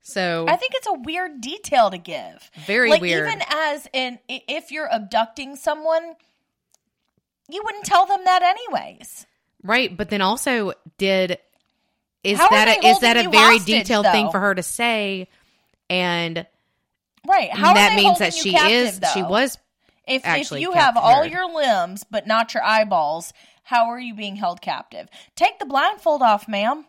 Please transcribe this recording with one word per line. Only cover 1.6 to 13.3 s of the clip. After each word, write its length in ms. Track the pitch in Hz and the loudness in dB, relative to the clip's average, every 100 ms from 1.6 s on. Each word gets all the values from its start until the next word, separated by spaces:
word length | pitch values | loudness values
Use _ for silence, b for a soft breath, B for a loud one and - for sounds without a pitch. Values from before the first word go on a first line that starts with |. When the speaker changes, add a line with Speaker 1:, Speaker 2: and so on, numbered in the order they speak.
| - 277 226 | -2 2 2
Speaker 2:
to 80 | 185 | 0
give. 520 | 175 151 92 80 - - | -12 -12 -12 -20 -20 -18
Speaker 1:
Very 240 | 156 214 240 | -4 0 2
Speaker 2:
Like, 120 | 320 | 2
Speaker 1:
weird. 240 | 180 165 151 | 2 -2 -2
Speaker 2:
even 160 | - - | -6 -4
as 360 | 302 311 294 - | -4 -4 -6 -8
in, 260 | 262 254 247 - | -6 -6 -10 -14
i-, 120 | 254 - | -16 -10
if 220 | 294 339 | -10 -10
you're 180 | 302 294 | -10 -4
abducting 680 | 226 196 226 226 262 269 277 | -6 -2 -2 -2 -6 -16 -6
someone, 580 | - 302 311 320 330 330 _ _ _ _ _ _ _ _ _ _ _ _ _ | -4 -4 -2 -2 -4 -20 _ _ _ _ _ _ _ _ _ _ _ _ _
you 120 | 339 | -10
wouldn't 220 | 427 403 | -10 -10
tell 220 | - 381 381 | 0 2 2
them 140 | 392 | 0
that 180 | 370 370 | 2 2
anyways. 840 | 359 415 480 262 - 90 - - - _ _ _ | 2 -2 -4 -8 -8 -20 -20 -20 -20 _ _ _
Speaker 1:
Right, 320 | 185 233 254 | -2 -2 -2
but 140 | 180 208 | -6 -6
then 120 | 208 | 0
also, 500 | 190 233 - 240 196 - - _ | 0 0 -2 -2 -4 -8 -18 _
did, 420 | 190 190 185 180 _ _ _ _ _ _ _ _ | -2 0 0 -4 _ _ _ _ _ _ _ _
is 160 | 196 208 | -4 2
Speaker 2:
How 60 | 359 | 6
are 40 | |
Speaker 1:
that 280 | 208 220 214 | 6 4 6
Speaker 2:
they 80 | 254 | 6
Speaker 1:
a, 40 | |
is 80 | 190 | 6
that 160 | 240 233 | 4 2
a 40 | |
Speaker 2:
holding 20 | |
you 200 | 202 | 4